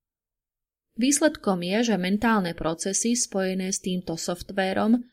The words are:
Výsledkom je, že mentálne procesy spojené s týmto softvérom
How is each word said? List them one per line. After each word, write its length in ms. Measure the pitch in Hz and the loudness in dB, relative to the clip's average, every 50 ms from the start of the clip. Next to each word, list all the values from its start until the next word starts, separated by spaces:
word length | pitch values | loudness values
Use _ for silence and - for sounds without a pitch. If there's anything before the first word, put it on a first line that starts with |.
| _ _ _ _ _ _ _ _ _ _ _ _ _ _ _ _ _ _ _ 220 | _ _ _ _ _ _ _ _ _ _ _ _ _ _ _ _ _ _ _ 0
Výsledkom 640 | 240 277 277 - 330 302 302 - - 208 190 175 | 2 2 4 4 4 2 2 0 -2 -2 0 0
je, 320 | 175 180 196 226 247 233 208 | 0 0 2 2 2 2 2
že 0 | |
mentálne 640 | 180 180 185 202 208 247 226 226 208 180 170 170 - | 0 2 0 0 2 2 2 2 2 0 0 -2 -4
procesy 560 | - 160 165 - - 196 196 - - 233 240 | -4 -4 -4 -2 -4 -2 -2 0 0 0 0
spojené 560 | 240 - - - 196 190 185 185 190 185 190 | 0 -2 -2 -2 -2 -2 0 -2 -2 -4 -4
s 80 | 196 - | -4 -4
týmto 400 | - 190 180 180 - - 165 165 | -4 -4 -4 -2 -4 -6 -6 -4
softvérom 800 | - 196 180 - - - 196 196 190 190 190 202 208 214 240 247 - - | -4 -4 -6 -6 -8 -6 -4 -2 -2 0 0 0 2 4 2 2 0 -4